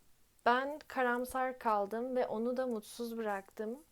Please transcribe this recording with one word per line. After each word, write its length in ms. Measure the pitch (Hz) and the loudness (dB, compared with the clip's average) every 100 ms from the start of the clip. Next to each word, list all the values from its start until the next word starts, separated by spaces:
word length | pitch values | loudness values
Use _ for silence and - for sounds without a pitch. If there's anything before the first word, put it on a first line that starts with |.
| - - _ _ 233 | -20 -20 _ _ 4
ben 320 | 247 269 294 - | 4 2 -6 -6
karamsar 680 | 269 247 240 254 262 262 254 | 0 2 2 0 -2 -2 0
kaldım 580 | 233 208 202 220 254 254 | 2 2 2 -2 -2 0
ve 100 | - | 0
onu 300 | 214 233 254 | 0 0 0
da 100 | 262 | 0
mutsuz 500 | 220 - - 240 226 | -2 -6 -10 -6 -4
bıraktım. 640 | 214 196 190 - 220 269 - | -2 -2 -6 -8 -8 -8 -12